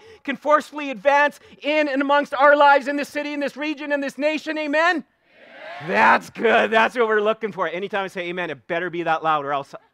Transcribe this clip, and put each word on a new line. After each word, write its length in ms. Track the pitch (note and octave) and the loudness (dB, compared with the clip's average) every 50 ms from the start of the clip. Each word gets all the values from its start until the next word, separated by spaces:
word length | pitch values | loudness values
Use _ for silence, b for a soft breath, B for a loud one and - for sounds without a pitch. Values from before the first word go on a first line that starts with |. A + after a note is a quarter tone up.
| B B B B B | B B B B B
can 140 | - C#4 | -8 -8
forcefully 540 | - - C#4 D4 D4+ B3+ - - D4+ D4 C#4 | -6 0 2 2 2 2 -2 -12 -10 -8 -8
advance 480 | C4+ G#3 F#3 C#4+ C#4 C#4+ D4 D4 C#4 - b b b b | -10 -2 0 2 4 4 2 2 -2 -6 b b b b
in 260 | - C#4 D4+ D#4 D4+ D4 | -4 -2 0 0 0 0
and 120 | C4 C4+ | 0 -2
amongst 320 | C#4+ C#4 C#4+ C#4+ C#4+ - - | 0 2 2 0 0 -2 0
our 240 | B3 C4+ D4 C#4+ | 4 6 6 6
lives, 320 | D4 D4 C#4+ C#4 C#4+ B3 C4 | 8 8 6 6 6 2 -2
in 80 | C#4+ | -4
this 140 | C#4+ C#4+ - | -4 -6 -6
city, 240 | - D4 D4 D4 D4 | -6 -8 -8 -6 -6
in 60 | C#4+ | -6
this 180 | C#4+ C4 - B3 | -6 -6 -6 -6
region, 340 | D4 D4+ D#4 C4 D4+ C#4+ C#4+ | -6 -6 -6 -8 -6 -4 -4
in 80 | C#4+ | -4
this 160 | C#4 C4+ - | -4 -6 -6
nation. 400 | - C#4 D4+ D#4 D4 - D4+ D#4 | -2 -2 -2 -2 -2 -6 -6 -6
Amen? 480 | D#4 D#4 D4 C#4 D#4 E4 F4 F4+ D#4 - | -6 -4 -2 0 0 2 2 0 -2 -6
Amen. 0 | _ _ _ B B B B B B B B B B B - C#3+ | _ _ _ B B B B B B B B B B B -14 -10
That's 440 | D#3 F#3+ G#3 A3 A3 A#3 A#3 F3+ - | -4 0 2 4 4 4 4 2 -6
good. 400 | - - G#3 A3+ A3+ A#3 A#3+ G#3+ | -12 -2 0 2 4 4 2 2
That's 260 | A3 A3 A3 A3+ A3 | 2 2 2 2 2
what 100 | B3 A#3 | -2 0
we're 140 | A3 A3 G#3+ | 0 2 0
looking 320 | G#3 G#3 A3 A3 - G#3+ E3+ | 2 0 -2 -2 -6 -10 -6
for. 160 | F3+ F#3 E3 | -4 -6 -4
Anytime 360 | D#3 F3 G3+ G3 - G3 G3 | -4 -6 -8 -6 -6 -6 -6
I 40 | F#3 | -6
say 140 | - F#3+ F3 F3 | -8 -8 -8 -8
amen, 200 | F3 F3+ F3+ E3 | -6 -6 -6 -8
it 180 | D3 C3 _ | -8 -12 _
better 220 | _ F3 E3+ F3+ F3+ | _ -6 -4 -4 -6
be 140 | D#3+ F3 E3+ | -6 -6 -2
that 200 | E3 D#3+ D#3+ - | -2 -2 0 0
loud 220 | D#3+ D#3 D3+ C#3 | 0 0 0 0
or 80 | C#3 D3 | -2 -4
else 220 | C#3 C#3 - - - _ _ | -6 -6 -8 -16 -20 _ _